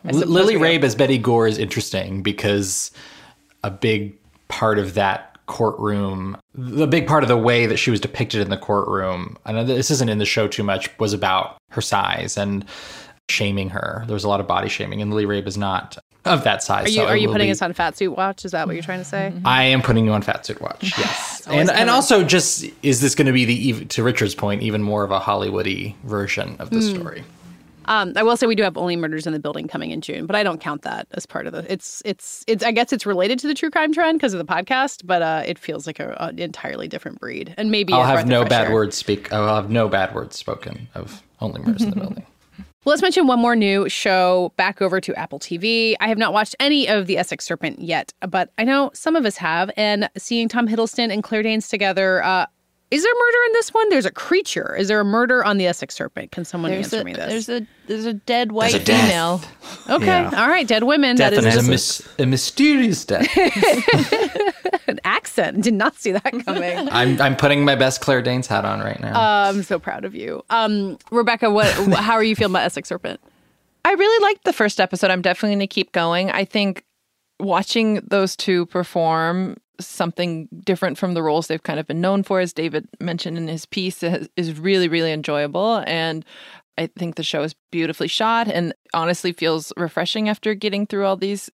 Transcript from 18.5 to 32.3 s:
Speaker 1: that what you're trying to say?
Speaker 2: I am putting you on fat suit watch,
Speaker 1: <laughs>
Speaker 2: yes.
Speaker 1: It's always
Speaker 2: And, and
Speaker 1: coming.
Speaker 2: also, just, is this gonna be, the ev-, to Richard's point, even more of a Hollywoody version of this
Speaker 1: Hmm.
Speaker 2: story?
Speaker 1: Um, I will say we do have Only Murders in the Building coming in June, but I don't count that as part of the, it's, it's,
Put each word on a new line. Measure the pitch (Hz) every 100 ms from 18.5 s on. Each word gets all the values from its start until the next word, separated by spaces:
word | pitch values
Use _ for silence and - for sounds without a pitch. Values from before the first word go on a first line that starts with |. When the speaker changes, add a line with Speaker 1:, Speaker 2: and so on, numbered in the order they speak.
Speaker 1:
that | 170 156
what | 165
you're |
trying | 160 185
to | -
say? | 196 196 175
Speaker 2:
I | 151 127
am | 131 131
putting | 123 113 110
you |
on | 104
fat | - - -
suit | -
watch, | - -
Speaker 1:
<laughs> | 190 -
Speaker 2:
yes. | 208 - - -
Speaker 1:
It's | -
always | 147
Speaker 2:
And, | 170
and | 151
Speaker 1:
coming. | 233
Speaker 2:
also, | 254 254 214
just, | 156 175 - - - -
is | 143 120
this | 135 -
gonna | 135
be, | 127 120
the | 120 131
ev-, | 117 110
to | -
Richard's | 117 120 101 -
point, | 104 104
even | 110 107
more | 104 104
of | 98
a | 95
Hollywoody | - 101 98 98 98 92 101 -
version | 127 104 101 - - -
of | -
this | 226 214
Speaker 1:
Hmm. | 185
Speaker 2:
story? | 165 - - - - - - - -
Speaker 1:
Um, | 214 185 -
I |
will | 226 233
say | 233
we | 220
do |
have | 196 -
Only | 175 170
Murders | 160 156 165
in |
the | 151
Building | 147 151 156
coming | 156 160
in | 156
June, | 156 - 165
but | 208
I |
don't | 202 160
count | 160 147
that | - - -
as | 180 -
part | - -
of |
the, | 165 170
it's, | 190 - - 208
it's, | 185 -